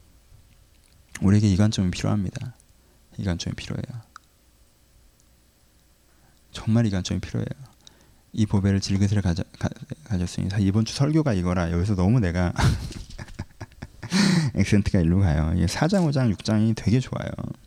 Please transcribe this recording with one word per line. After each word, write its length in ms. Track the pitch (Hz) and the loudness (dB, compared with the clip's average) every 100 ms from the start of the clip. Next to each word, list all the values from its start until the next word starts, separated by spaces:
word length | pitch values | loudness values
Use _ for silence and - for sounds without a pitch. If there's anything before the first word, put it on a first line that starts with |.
| - - _ - - _ _ _ _ _ _ - | -20 -20 _ -20 -20 _ _ _ _ _ _ -2
우리에게 260 | 95 104 107 | 2 4 4
이 80 | 90 | 4
관점이 360 | 107 107 92 | 2 2 -2
필요합니다. 600 | - 104 104 92 - 131 - _ _ _ _ _ - | 0 -2 -2 -4 -8 -12 -16 _ _ _ _ _ -8
이 60 | |
관점이 320 | 101 85 - - | -4 -4 -6 -8
필요해요. 460 | - - - 117 - - _ _ _ _ _ _ _ _ _ _ _ _ _ _ _ _ _ _ _ _ _ _ _ | -8 -8 -8 -12 -18 -20 _ _ _ _ _ _ _ _ _ _ _ _ _ _ _ _ _ _ _ _ _ _ _
정말 340 | - - 113 110 | -8 0 2 2
이 40 | |
관점이 300 | 95 90 92 | 0 -4 -6
필요해요. 260 | - 117 107 - 131 _ - _ _ _ _ | -6 -6 -6 -10 -18 _ -20 _ _ _ _
이 120 | - 104 | -2 0
보배를 340 | 101 98 98 | 2 2 0
질그릇에 420 | - 98 98 104 | 0 0 2 2
가져-, 220 | 92 87 - - | 0 -2 -6 -6
가-, 120 | - - - - | -8 -8 -16 -14
가졌으니. 460 | - 92 87 - 92 | -6 -4 -4 -4 -2
사-, 100 | 101 | 0
이번 260 | 98 107 110 | 2 2 0
주 80 | |
설교가 400 | - 143 156 147 | 0 0 2 2
이거라 380 | 95 90 90 85 | 0 0 0 0
여기서 240 | 85 101 92 | 0 0 2
너무 240 | 92 123 | 2 4
내가 340 | 87 87 90 | 2 0 0
<laughs> 2000 | - - - - - - - - - - - - - - - - 190 202 180 143 - | 2 2 2 -6 -12 -16 -16 -16 -16 -16 -16 -18 -16 -18 -16 -2 2 4 4 2 0
액센트가 440 | 98 101 - 95 | 2 2 2 2
일로 200 | 82 92 | 4 4
가요. 340 | 95 76 78 87 | 4 2 2 0
이게 120 | 85 | 0
사 200 | - 156 | 0 0
장, 180 | 196 160 | 2 2
오 60 | |
장, 180 | 135 123 | 2 0
육 140 | 92 | 0
장이 320 | - 110 113 110 | 0 2 2 0
되게 240 | 98 123 | 2 0
좋아요. 300 | - - - - - - | 0 -6 -8 -8 -10 -12